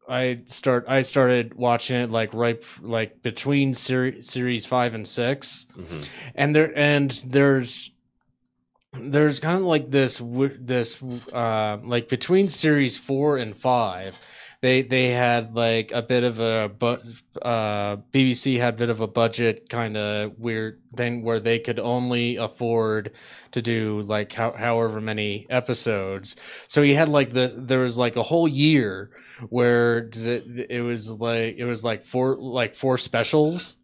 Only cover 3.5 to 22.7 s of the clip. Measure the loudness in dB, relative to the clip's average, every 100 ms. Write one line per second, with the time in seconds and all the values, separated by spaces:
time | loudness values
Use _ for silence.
3.5 | 2 2 0 -2 0 0 -4 -8 -4 -2
4.5 | -2 -2 0 0 -2 -8 -4 -2 -2 -6
5.5 | -10 -14 -18 -12 -12 -12 -14 -14 -2 2
6.5 | 4 4 2 2 4 2 -2 0 4 4
7.5 | 4 0 -8 -12 _ _ _ _ _ _
8.5 | _ _ _ _ -14 -2 4 4 2 -2
9.5 | 0 2 0 2 2 2 0 -6 0 -2
10.5 | -2 -2 -2 -2 -6 -10 -12 -8 -4 -2
11.5 | 0 0 -4 -2 -4 -2 -4 2 4 4
12.5 | 2 2 4 2 -2 -4 0 0 0 -4
13.5 | -4 2 2 2 -4 -10 -14 -20 -20 -20
14.5 | -2 2 2 2 2 2 4 4 2 0
15.5 | -2 0 0 -2 -6 0 2 2 0 0
16.5 | 0 -2 -2 -2 -2 -8 -20 _ -8 -2
17.5 | -2 0 -2 -4 -6 -2 2 4 2 0
18.5 | 0 0 0 -2 -2 -2 0 0 2 0
19.5 | 0 _ -6 -4 -4 -4 -2 -4 -6 -6
20.5 | -4 -6 -10 _ -4 -4 -2 -2 -2 0
21.5 | 0 -2 -4 -2 -2 0 0 0 -2 -6
22.5 | -4 0